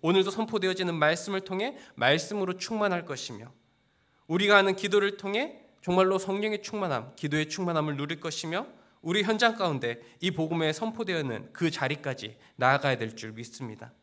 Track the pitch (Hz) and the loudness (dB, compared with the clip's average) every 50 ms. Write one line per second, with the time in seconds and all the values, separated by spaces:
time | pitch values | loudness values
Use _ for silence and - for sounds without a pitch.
0 | - 160 180 190 185 196 196 220 220 220 226 208 180 190 185 190 190 175 170 160 | 4 6 6 6 4 4 0 -2 -4 -2 -2 0 0 0 0 0 0 -2 2 4
1 | 151 151 165 165 170 208 196 190 190 - 190 185 208 262 277 - - - - - | 4 4 4 2 -2 -4 -6 -6 -4 -6 -6 -4 -4 -6 -6 -10 -18 -20 -6 0
2 | 117 127 143 165 - - 208 208 190 180 180 180 - - 226 214 208 202 180 175 | 4 4 4 4 2 -2 -2 -2 -2 -2 -4 -6 -6 -6 -2 0 0 0 0 -2
3 | 170 170 143 123 - - 123 101 113 127 - _ _ _ _ _ _ _ _ _ | -4 -8 -10 -10 -10 -12 -12 -14 -14 -18 -20 _ _ _ _ _ _ _ _ _
4 | _ _ _ _ _ - 156 185 202 202 208 202 196 196 190 190 - 196 185 208 | _ _ _ _ _ -2 0 2 4 8 8 8 8 6 2 0 0 2 4 4
5 | 202 196 202 202 - 196 202 226 277 320 - - - _ _ _ - - 180 185 | 4 2 -2 -4 -8 -4 -2 -2 -4 -4 -6 -14 -20 _ _ _ -2 2 4 6
6 | 190 190 190 190 190 190 190 196 208 220 214 208 208 - - 208 196 175 143 120 | 6 6 4 2 0 -2 -2 0 0 -2 -2 -4 -6 -6 -6 -4 -2 0 -2 -2
7 | 113 131 - - - 147 143 156 151 151 151 - 185 175 170 160 151 151 147 139 | -4 -8 -12 -8 -4 -2 0 0 -2 -2 -4 -4 -2 0 0 0 0 0 -2 -4
8 | 147 147 165 151 - 165 156 - - 160 165 190 262 - - - _ _ _ _ | -4 -6 -6 -6 -6 -8 -8 -6 -6 -4 -4 -6 -6 -8 -16 -20 _ _ _ _
9 | - 160 175 208 202 196 220 214 240 233 226 226 196 175 147 131 117 120 117 - | -4 0 0 2 2 2 2 4 4 2 2 2 0 0 0 0 -2 -4 -4 -6
10 | - - - _ - 190 160 156 160 156 170 165 160 156 156 - 226 226 220 226 | -10 -20 -14 _ -4 -2 0 0 -2 0 0 0 2 0 0 0 -4 -6 -4 -6
11 | 226 185 185 165 151 131 113 110 - - - - 175 165 151 - 139 131 151 147 | -6 -4 -2 -4 -2 -4 -6 -6 -8 -12 -6 -2 -2 -2 0 0 -2 -2 -2 -4
12 | - 143 127 - - 107 117 _ _ - _ - 127 127 135 139 147 143 131 113 | -6 -8 -8 -6 -10 -14 -14 _ _ -20 _ 2 4 4 4 4 2 0 0 0
13 | 117 113 110 - - 110 110 110 117 113 - - 139 117 107 - - 117 _ _ | -2 -8 -8 -10 -14 -12 -12 -12 -14 -14 -12 -12 -12 -12 -12 -14 -16 -20 _ _